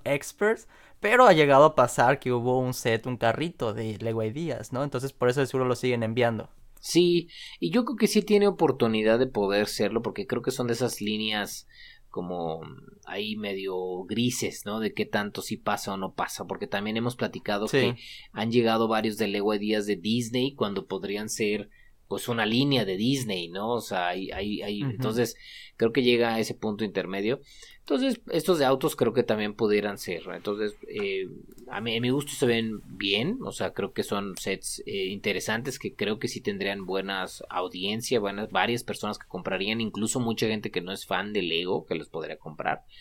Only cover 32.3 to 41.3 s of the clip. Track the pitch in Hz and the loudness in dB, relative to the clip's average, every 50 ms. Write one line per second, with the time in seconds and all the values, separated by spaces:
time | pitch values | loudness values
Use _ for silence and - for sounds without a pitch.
32.3 | - - 143 120 117 113 113 110 110 101 - - - - 101 98 98 104 123 170 | -4 0 2 2 4 2 0 -2 -4 -8 -10 -12 -10 -4 0 2 2 2 2 0
33.3 | 233 269 185 110 92 - 101 90 - - 98 98 - - 101 - 107 101 101 98 | -2 -4 -6 -8 -6 -4 -4 -4 -4 -4 -4 -4 -2 -4 -4 -2 -2 -2 -2 -4
34.3 | 90 - - 101 95 90 - - - - - 104 104 98 95 92 101 101 - 107 | -8 -6 -4 -4 -4 -4 -4 -8 -10 -8 -8 -6 -4 -4 -2 -4 -4 -4 -2 -2
35.3 | 98 - - - 107 117 120 135 127 - - 104 - - 107 101 107 104 - 110 | -2 -2 -2 -2 -2 -2 -2 -6 -6 -6 -8 -8 -6 -4 -2 -2 -2 -2 -4 -6
36.3 | - 98 - 104 101 95 98 98 98 101 95 90 95 95 95 98 98 95 92 87 | -6 -6 -6 -4 -4 -2 -2 -4 -4 -4 -4 -4 -4 -4 -2 -4 -4 -4 -6 -6
37.3 | - - - - - 92 92 90 87 90 92 98 107 113 - - 127 113 104 101 | -10 -12 -12 -8 -6 -4 -4 -4 -6 -6 -4 -4 -4 -4 -2 0 0 2 2 0
38.3 | 98 101 107 113 - - 92 107 120 117 - - 101 - - 104 - - - - | -2 -4 -4 -2 0 2 2 2 0 -2 -4 -6 -6 -6 -4 -6 -6 -8 -10 -12
39.3 | - 92 87 95 95 90 98 104 110 117 113 107 - 101 107 110 - 135 123 117 | -10 -8 -6 -4 -4 -2 -2 -2 -2 -2 -2 -4 -4 -4 -2 -2 0 0 0 -2
40.3 | 110 - 117 110 110 107 104 110 - 92 87 90 98 98 - - 98 90 98 104 | 0 0 0 0 0 -2 -4 -4 -6 -6 -6 -6 -8 -8 -6 -2 -2 -2 -2 -2